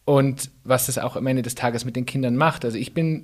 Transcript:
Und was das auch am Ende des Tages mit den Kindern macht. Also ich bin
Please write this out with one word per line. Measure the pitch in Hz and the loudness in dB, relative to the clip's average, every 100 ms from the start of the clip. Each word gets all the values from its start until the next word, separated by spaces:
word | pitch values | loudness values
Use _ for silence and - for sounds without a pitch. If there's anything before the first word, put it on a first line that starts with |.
| - | 2
Und | 139 135 131 - _ - | 4 4 0 -8 _ 0
was | 127 - | 2 2
das | 120 | -2
auch | 120 - | -4 -2
am | 131 | 0
Ende | 131 | 0
des | 120 - | -2 -2
Tages | 123 117 123 | -2 -2 -4
mit | 127 | -4
den | 123 | -4
Kindern | 139 127 123 | -2 0 2
macht. | 160 151 120 | 2 2 -4
Also | 113 | -4
ich | 127 | -4
bin | 165 160 156 | -2 0 -2